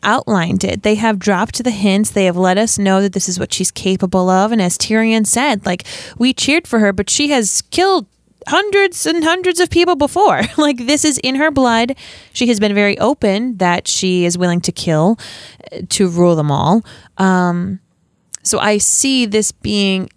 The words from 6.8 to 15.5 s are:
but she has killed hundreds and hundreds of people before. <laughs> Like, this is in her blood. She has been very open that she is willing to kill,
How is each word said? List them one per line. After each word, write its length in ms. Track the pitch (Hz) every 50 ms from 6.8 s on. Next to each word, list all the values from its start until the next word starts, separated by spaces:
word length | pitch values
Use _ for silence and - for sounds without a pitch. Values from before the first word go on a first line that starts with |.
| 214 202
but 160 | 196 196 196 -
she 180 | - - 294 285
has 340 | 294 247 214 190 - - - -
killed 360 | - 339 370 392 381 320 196 _ _ _ _ _ _ _ - -
hundreds 560 | 294 359 415 415 392 403 392 359 - - -
and 160 | 302 330 339 302
hundreds 360 | 320 349 370 359 370 349 359
of 100 | 359 339
people 240 | - 339 349 359 349
before. 460 | 269 294 277 - 349 415 349 185 - 208 -
<laughs> 60 | -
Like, 300 | - 302 294 269 240 233
this 180 | 247 302 285 -
is 140 | 302 254 -
in 160 | - 262 262
her 140 | 269 302 320
blood. 460 | 285 269 254 240 226 226 240 240 277 - - - - - - _
She 160 | - - 247 240
has 100 | 233 196
been 140 | 214 208 202
very 240 | 208 202 202 196 -
open 580 | 202 240 294 - - 202 190 214 247 254 226 180
that 280 | 185 175 175 - - -
she 360 | - - 190 185 180 180 175
is 140 | 175 170 175
willing 220 | 180 175 175 175
to 100 | - -
kill, 460 | - - - 175 160 151 160 196 226 - - - - - - -